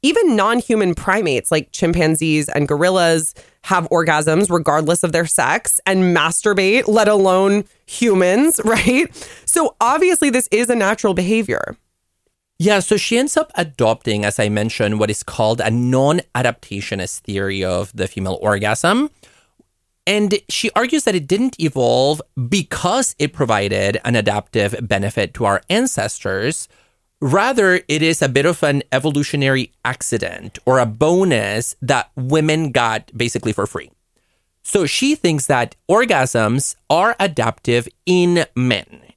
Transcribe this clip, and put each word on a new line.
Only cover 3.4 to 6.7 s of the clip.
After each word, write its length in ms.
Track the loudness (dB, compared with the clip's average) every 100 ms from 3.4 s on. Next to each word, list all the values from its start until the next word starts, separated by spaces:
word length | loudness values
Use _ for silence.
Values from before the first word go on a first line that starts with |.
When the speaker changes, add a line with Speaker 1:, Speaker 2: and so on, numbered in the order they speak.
| -20 _ -2
Speaker 1:
have 220 | -2 2
orgasms 600 | 0 2 0 2 2 2
regardless 540 | 0 2 2 2 0
of 80 | 0
their 120 | -2
sex 560 | -2 0 0 0 0 -2 0
and 280 | 2 2 2
masturbate, 720 | 0 0 0 0 2